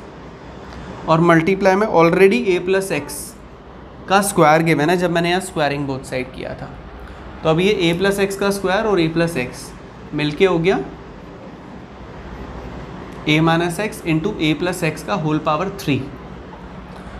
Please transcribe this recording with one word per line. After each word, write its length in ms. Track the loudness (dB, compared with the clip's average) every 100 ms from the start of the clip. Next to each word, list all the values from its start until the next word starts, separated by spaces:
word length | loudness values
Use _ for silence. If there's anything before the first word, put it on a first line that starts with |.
| -16 -16 -18 -18 -16 -16 -16 -14 -12 -6 2
और 120 | 4
multiply 540 | 6 4 2 2 4 4
में 120 | 4
already 560 | 6 6 6 6 6 2
a 120 | 2 2
plus 240 | 0 0
x 280 | -4 -4 -10 -12 -16 -20 -20 -20 -20 -18 -14 2
का 120 | 2
square 420 | 4 6 8 8
given 260 | 6 4 4
है 80 | 2
जब 140 | 2
मैंने 180 | 2 2
यहाँ 120 | 0
squaring 460 | -2 -2 0 0 -4
both 160 | -6 -4
side 240 | -6 -6
किया 200 | -8 -10 -10
था। 140 | -12 -14 -16 -16 -16 -16 -16 -4
तो 60 | 2
अब 100 | 4
ये 140 | 4 4
a 140 | 2 2
plus 220 | 2 2
एक्स 160 | 0 0
का 120 | 0
square 340 | 0 0 2 2
और 140 | 2
a 80 | 2
plus 240 | 2 0 0
x 320 | -4 -6 -14 -14 -16 -16 -8
मिलके 320 | -2 -2 4 4
हो 140 | 6
गया 200 | 4 2 -2 -10 -16 -16 -16 -16 -16 -16 -16 -16 -16 -16 -16 -14 -14 -12 -12 -12 -12 -12 -12 -12 -12 -6 2
a 120 | 4 6
minus 320 | 4 2 -2
x 260 | -4 -4 -2
into 220 | 0 0 0
a 120 | 0 2
plus 220 | 0 0
x 200 | -2 -2 -4
का 60 | -2
whole 160 | 0 0 0
power 240 | 0 -2 -4
three। 220 | 0 0 -2 -10 -14 -14 -16 -16 -16 -16 -16 -16 -14